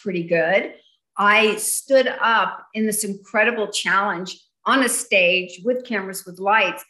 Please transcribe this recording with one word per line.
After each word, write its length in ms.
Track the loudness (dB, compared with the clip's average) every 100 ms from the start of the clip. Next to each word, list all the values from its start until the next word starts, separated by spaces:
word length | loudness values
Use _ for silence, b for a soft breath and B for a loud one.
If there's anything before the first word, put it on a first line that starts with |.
pretty 220 | -6 -6
good. 520 | 0 0 2 0 -2 B B B _ 0
I 380 | 4 4 4 0
stood 520 | -4 -6 2 2 2
up 580 | 0 2 2 0 -4 -10
in 140 | -4 -2
this 180 | -2
incredible 680 | -6 -8 -4 0 2 0 -4
challenge 720 | -4 0 0 0 -4 -8 -14 _ _
on 200 | 0 2
a 40 | 2
stage 720 | -2 0 2 4 0 -4 -6
with 220 | -4 -4
cameras, 400 | -4 -6 -6 -10
with 140 | -14 -6
lights." 440 | 0 2 0 -4